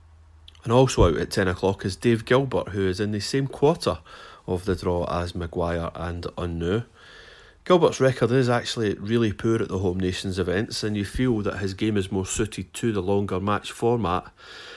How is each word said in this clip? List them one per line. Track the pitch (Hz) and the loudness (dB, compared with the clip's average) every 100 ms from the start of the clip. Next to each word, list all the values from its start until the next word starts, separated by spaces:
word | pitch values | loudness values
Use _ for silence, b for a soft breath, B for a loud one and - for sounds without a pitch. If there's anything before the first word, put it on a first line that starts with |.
| - - - - - - | -20 -20 -20 -20 -20 -10
And | - | 2
also | 120 131 - 95 | 6 6 6 4
out | 71 | 4
at | 85 | 0
ten | - 95 | 0 0
o'clock | 90 92 101 101 | 2 0 0 -2
is | 95 | -2
Dave | 120 117 110 | 2 2 4
Gilbert, | 127 139 95 - | 2 4 -2 -2
who | 95 95 | -2 0
is | 92 | 0
in | 104 | -2
the | 107 | -4
same | 104 135 135 | -2 -2 -2
quarter | - 143 170 - 85 - B B B B | 2 2 2 0 -4 -6 B B B B
of | 92 98 | -4 0
the | 90 | -2
draw | 90 87 87 | 0 0 0
as | 85 87 | -2 -4
Maguire | 90 85 90 85 85 85 - | -6 -6 -2 -2 -2 -4 -6
and | 87 87 85 - | -8 -6 -8 -6
Unnu. | 87 85 85 104 120 B B B B B B B - | -6 -4 -2 -2 -4 B B B B B B B 4
Gilbert's | 180 151 - | 6 6 4
record | 131 127 117 | 2 4 2
is | 131 123 | 2 2
actually | 120 - - 107 - | 0 -2 -2 -2 -2
really | 101 117 117 | 0 2 2
poor | 98 117 113 | 0 0 0
at | 110 | 0
the | 95 | -2
Home | 98 90 | 0 0
Nations | 92 92 101 92 | 0 -2 -4 -2
events, | 90 90 113 - | 0 0 -2 -4
and | 107 104 | -4 -2
you | 98 | -2
feel | - 127 110 | 0 0 0
that | 101 - | -2 -4
his | 107 | -4
game | 95 107 107 | -2 0 0
is | 92 | 0
more | 95 92 | -2 -2
suited | - 107 - 95 | -2 -4 -6 -12
to | - 120 | -4 -2
the | 104 | -2
longer | 92 101 101 92 | 0 0 0 -2
match | 98 104 - | -2 -2 -4
format. | - 117 120 95 87 - - B B B | -2 0 2 0 -2 -4 -14 B B B